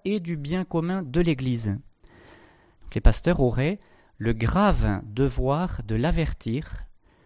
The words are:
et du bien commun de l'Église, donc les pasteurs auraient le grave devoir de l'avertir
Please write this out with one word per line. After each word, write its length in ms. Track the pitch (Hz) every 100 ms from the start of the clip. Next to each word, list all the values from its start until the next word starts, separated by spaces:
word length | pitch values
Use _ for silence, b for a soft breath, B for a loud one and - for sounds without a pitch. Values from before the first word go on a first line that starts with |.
et 160 | 190 208
du 160 | 170 160
bien 280 | 143 185
commun 380 | 180 165 170 190
de 180 | 143 151
l'Église, 500 | 170 135 127 117 107 101 - _ B B B B B B B B
donc 120 | -
les 60 | 123
pasteurs 400 | - - 165 170
auraient 400 | 123 113 147 202 b b b -
le 140 | 110
grave 720 | 113 117 175 208 131 110 98
devoir 800 | 107 107 135 139 131 147 180 -
de 140 | 107 110
l'avertir 880 | 151 170 147 - - 127 - - - b b b